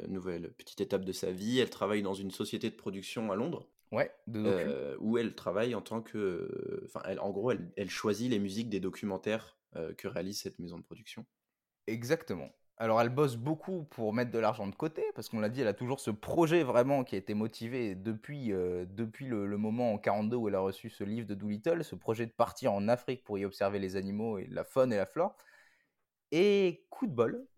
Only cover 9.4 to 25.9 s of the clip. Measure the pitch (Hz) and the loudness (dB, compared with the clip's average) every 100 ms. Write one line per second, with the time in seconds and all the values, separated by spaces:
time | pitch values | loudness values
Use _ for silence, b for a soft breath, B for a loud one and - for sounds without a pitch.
9.4 | - _ _ - 80 - 95 85 92 104 | -4 _ _ -8 -8 -6 -6 -4 -4 -6
10.4 | 95 - 87 85 - - - - - _ | -8 -8 -10 -10 -14 -16 -16 -16 -16 _
11.4 | _ _ _ _ - 113 120 165 - 90 | _ _ _ _ -6 -4 0 -2 -2 -6
12.4 | 67 _ _ - 113 110 117 127 147 117 | -8 _ _ -2 4 6 6 4 2 2
13.4 | 135 156 - 185 147 - 107 113 123 113 | -2 -2 -4 -6 -6 -4 0 0 0 2
14.4 | 107 110 101 - 156 - 440 123 - 110 | 2 2 -4 -4 -4 -2 -4 -4 -6 -2
15.4 | 107 127 110 98 123 135 - 107 - 165 | 0 2 0 0 -2 -2 -2 -4 0 4
16.4 | 156 170 131 120 131 143 127 98 101 107 | 6 6 6 6 6 4 0 -4 -2 0
17.4 | 107 - 113 127 110 92 104 110 - 147 | 0 -4 -6 -2 -2 -2 -4 -6 -6 -6
18.4 | 117 95 90 90 90 98 113 - 135 110 | -2 0 0 -2 -4 -4 -6 -6 -4 -2
19.4 | 101 104 107 117 120 104 - 104 107 123 | 0 0 0 2 2 2 2 2 2 0
20.4 | 107 98 98 - 110 - 104 117 104 101 | 0 2 0 -2 -10 -8 -4 -4 -4 -6
21.4 | 104 104 165 170 156 90 - 110 113 - | -4 -2 0 0 -2 -6 -2 -2 0 2
22.4 | 113 - 127 101 104 123 - 127 - 101 | 0 2 2 4 4 2 0 -6 -4 -2
23.4 | 98 - 98 101 95 95 95 104 113 101 | -2 0 0 2 -2 -2 -2 -2 -2 -4
24.4 | - - - 135 127 104 95 156 185 - | -4 -4 0 4 6 4 2 2 0 -2
25.4 | b b b b b | b b b b b